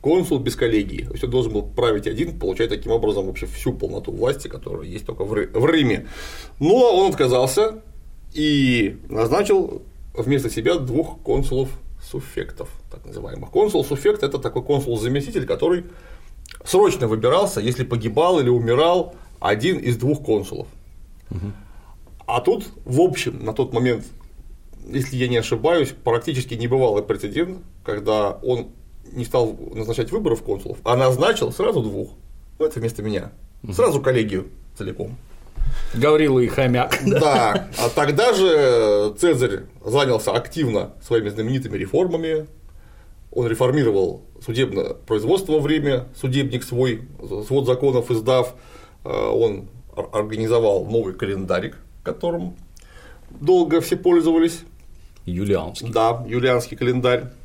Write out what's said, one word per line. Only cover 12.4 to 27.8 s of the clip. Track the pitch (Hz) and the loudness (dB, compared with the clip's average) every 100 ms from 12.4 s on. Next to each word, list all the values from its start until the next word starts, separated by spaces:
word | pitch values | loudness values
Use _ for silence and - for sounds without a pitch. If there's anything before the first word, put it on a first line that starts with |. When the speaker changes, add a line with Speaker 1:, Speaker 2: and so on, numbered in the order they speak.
| - - - - - | -10 -10 -14 -14 -16
Speaker 1:
так | - | -18
называемых. | - - - - - | -16 -14 -12 -12 -2
Консул-суффект — | - 214 208 - 139 202 214 | 2 2 2 -2 0 2 2
это | - 131 | 0 -2
такой | 127 - | -4 -6
консул-заместитель, | - 143 123 117 113 139 139 160 127 | 0 0 0 -2 0 -2 -2 -6 -4
который | - 156 180 175 - - - - - - - | 0 2 0 -2 -18 -18 -18 -18 -20 -18 -18
срочно | - 180 202 - 120 | 0 4 4 4 0
выбирался, | 110 117 165 196 - | 2 2 4 2 0
если | 107 120 | -2 -2
погибал | 123 117 113 104 170 180 | -2 -2 -2 2 4 4
или | 123 | 4
умирал | 123 113 123 165 175 170 - - - | 2 4 4 6 4 0 -8 -20 -6
один | - 107 143 175 | -2 0 0 0
из | - 117 | 0 0
двух | 123 143 | 0 -2
консулов. | - 107 95 - - - - - - - - | 0 0 0 -10 -12 -16 -20 -20 -20 -20 -10
Speaker 2:
Мгм. | 92 101 101 101 - - - - - - | -8 -8 -10 -16 -20 -20 -20 -20 -18 -4
Speaker 1:
А | 117 | 0
тут, | - 226 - - | 2 0 -2 -14
в | - 127 | -2 4
общем, | 180 - - - | 4 2 -6 -6
на | 110 | -8
тот | 110 127 | -4 -2
момент, | 117 123 117 - - - - - - - - - | 2 2 0 -4 -16 -20 -20 -20 -20 -20 -20 -8
если | 135 123 127 | -4 -4 -2
я | 123 | 0
не | 120 | 0
ошибаюсь, | 110 113 131 175 135 - | 0 -2 2 2 0 -2
практически | - 117 113 139 123 | 0 0 0 -4 -4
небывалый | 113 120 131 127 104 | -6 0 2 4 2
прецедент, | 104 104 104 117 175 185 - - | 0 -4 -2 -4 -4 -6 -14 -14